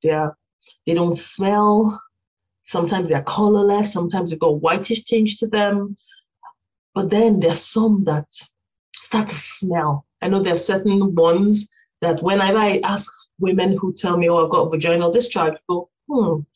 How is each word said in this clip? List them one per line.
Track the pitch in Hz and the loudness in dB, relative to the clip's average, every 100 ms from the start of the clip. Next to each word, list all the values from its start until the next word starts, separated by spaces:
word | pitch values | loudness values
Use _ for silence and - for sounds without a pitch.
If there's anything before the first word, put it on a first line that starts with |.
They | 160 | -2
are, | 156 151 - _ _ _ _ - | 0 -2 -6 _ _ _ _ -2
they | |
don't | 170 175 170 | 0 0 -2
smell. | - - 196 208 208 208 214 - - _ _ _ _ _ | -4 -2 0 2 4 4 2 -2 -18 _ _ _ _ _
Sometimes | - 165 170 190 165 | -8 -4 -2 -2 -2
they | |
are | 143 | -2
colorless. | - - 208 208 202 202 208 | -2 0 2 4 4 2 0
Sometimes | 175 170 190 170 | -2 -4 -4 -4
they've | 156 | -2
got | 165 151 | 0 0
whitish | 160 190 196 226 | 0 -2 -4 -6
tinge | - 226 214 - | 0 0 0 -2
to | 214 | -4
them. | 214 202 202 202 202 _ _ _ _ - _ _ _ _ | 0 0 0 -6 -12 _ _ _ _ -20 _ _ _ _
But | 196 190 | -6 0
then | 208 226 190 | 2 2 4
there's | 165 165 | 2 0
some | - 220 220 196 | -2 0 2 2
that | 175 147 - - - _ _ _ _ | 0 -2 -6 -12 -14 _ _ _ _
start | - - 220 214 | -14 -4 -2 -2
to | |
smell. | - - - 185 170 151 143 - - | -4 -4 -4 -2 -2 -2 -4 -8 -6
I | 180 | -2
know | 196 | 0
there | 185 | 0
are | 170 - | -2 -2
certain | 196 208 196 190 | -2 2 2 2
ones | 170 165 175 208 214 - _ _ - | 4 4 4 4 2 -2 _ _ -4
that | 170 160 | -2 0
whenever | 170 202 190 214 | 0 2 2 2
I | 208 196 | 2 0
ask | 190 202 - - - - | -2 -4 -6 -10 -18 -4
women | 185 190 190 196 | 0 2 2 0
who | 185 | -2
tell | - 180 175 | -4 -2 0
me, | 170 | 2
"Oh, | 170 | 2
I've | 160 | 2
got | 165 160 | 0 0
vaginal | 160 170 170 170 | -2 0 0 2
discharge," | 226 - 185 160 | 0 0 -2 -2
I | 156 - | -4 -6
go, | 175 180 _ - | -6 -6 _ -4
"Hmm, | 269 180 156 147 | 0 0 -2 -6